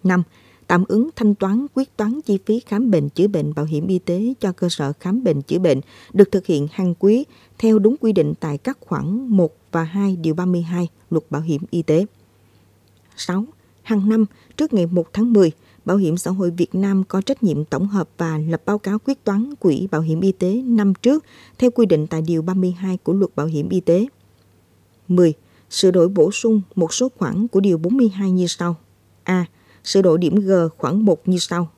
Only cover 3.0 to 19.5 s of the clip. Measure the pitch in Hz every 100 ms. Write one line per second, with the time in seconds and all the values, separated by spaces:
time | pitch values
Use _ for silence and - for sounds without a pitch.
3 | 143 - 202 190 147 151 151 151 180 180
4 | - 175 226 262 202 180 175 - 143 147
5 | 180 220 240 147 139 165 185 135 - -
6 | - 190 196 196 - 156 143 - 185 170
7 | 196 233 302 - _ _ 226 220 202 277
8 | 226 196 147 156 160 147 - 269 - 151
9 | 143 214 262 202 165 _ _ 170 160 190
10 | 202 185 160 156 180 175 165 175 175 _
11 | _ 160 - 143 160 147 - 170 165 160
12 | 208 _ _ _ _ _ _ _ _ _
13 | _ - - 185 240 _ _ _ - 214
14 | 196 220 208 _ _ - 302 214 170 180
15 | 165 - 233 220 175 - _ _ - 196
16 | 180 170 - 190 175 170 170 185 196 196
17 | 190 196 190 269 208 143 151 135 196 202
18 | 165 _ 165 156 156 165 - 208 196 208
19 | - 277 - 202 254